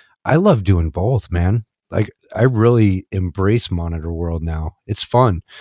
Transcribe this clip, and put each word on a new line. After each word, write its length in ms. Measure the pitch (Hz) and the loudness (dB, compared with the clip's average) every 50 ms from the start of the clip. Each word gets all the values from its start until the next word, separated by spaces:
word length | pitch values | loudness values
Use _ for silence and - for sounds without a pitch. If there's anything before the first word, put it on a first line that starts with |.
| _ _ _ _ - | _ _ _ _ -4
I 100 | - - | 0 0
love 260 | 165 196 214 151 107 92 | 2 4 4 2 2 2
doing 260 | 101 95 85 82 80 | 2 2 2 2 -2
both, 420 | - 85 92 120 135 98 - - | -2 -2 -2 0 -2 -2 -2 -2
man. 340 | 85 87 87 92 110 120 107 _ _ _ _ - | -2 0 0 2 0 0 -4 _ _ _ _ -6
Like, 180 | - - 107 - - _ _ - - | -4 -2 -2 -4 -6 _ _ -8 -2
I 80 | - 120 | 0 0
really 640 | 135 123 107 113 120 123 117 110 101 92 92 - - | 2 2 4 4 4 4 4 4 2 2 0 -4 -6
embrace 580 | - 95 92 87 - 98 95 101 113 120 - - | -4 -4 -4 -4 -2 -2 0 0 0 0 -2 -4
monitor 420 | 92 85 85 85 82 80 78 85 | -4 -4 -4 -4 -6 -6 -6 -8
world 300 | 82 82 87 85 82 80 | -6 -6 -6 -4 -4 -4
now. 360 | 78 82 80 80 78 80 - _ _ | -4 -6 -6 -6 -6 -8 -10 _ _
It's 160 | - 104 - - | -8 -8 -8 -6
fun. 400 | - - 123 131 117 90 82 - _ - - | 0 2 4 4 4 2 -2 -6 _ -20 -20